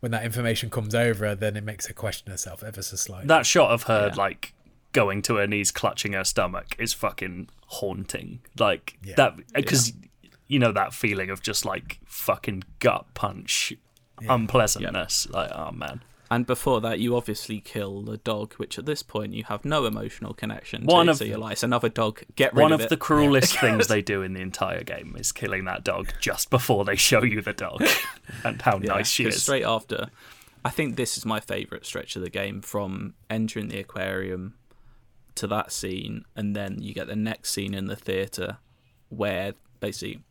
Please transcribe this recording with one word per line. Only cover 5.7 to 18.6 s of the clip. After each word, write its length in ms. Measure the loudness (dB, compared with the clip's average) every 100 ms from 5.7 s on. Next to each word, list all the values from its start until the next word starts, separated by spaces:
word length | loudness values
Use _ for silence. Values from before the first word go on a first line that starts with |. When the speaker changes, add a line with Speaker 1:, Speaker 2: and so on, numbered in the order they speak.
Speaker 2:
clutching 420 | 0 -2 0 -4
her 100 | -2 0
stomach 500 | 2 0 -2 -10 -6
is 160 | -4
fucking 540 | -2 -4 -4 -8 -8 -12 -16 _
haunting. 720 | -6 -4 -4 -6 -8 -8 -14 -16 0
Like, 400 | 2 2 -6 -14
Speaker 1:
Yeah. 120 | -2 4
Speaker 2:
that, 200 | 4 4 -6 -2 2
'cause 280 | 2 2 -2 -20 _
Speaker 3:
Yeah. 80 | -20 _ _
Speaker 2:
you 120 | 4
know 140 | 4
that 200 | 4 0
feeling 360 | 0 -2 0 -2
of 100 | -4
just, 240 | -2 -2 -2
like, 340 | -4 -8 -16 -14
fucking 600 | -6 0 0 -2 -6 -10 0
gut 260 | 2 2 -4 -6
punch 580 | -6 -6 -2 -2 -2 -6 _ _ _ -14
Speaker 1:
Yeah. 140 | 0 2
Speaker 2:
unpleasantness. 920 | 4 4 4 2 -2 -4 -2 -2 -2
Like, 180 | -2 -4 -6
oh, 160 | -8
man. 320 | -8 -10 -10 -16 _ _
Speaker 3:
And 160 | 0 2
before 340 | 0 2 2
that, 180 | 0 -2
you 160 | 0 0
obviously 440 | -2 -6 -6 -10
kill 400 | -8 -8 -6 -8
the 160 | -10 -8
dog, 360 | -4 -4 -6
which 240 | -8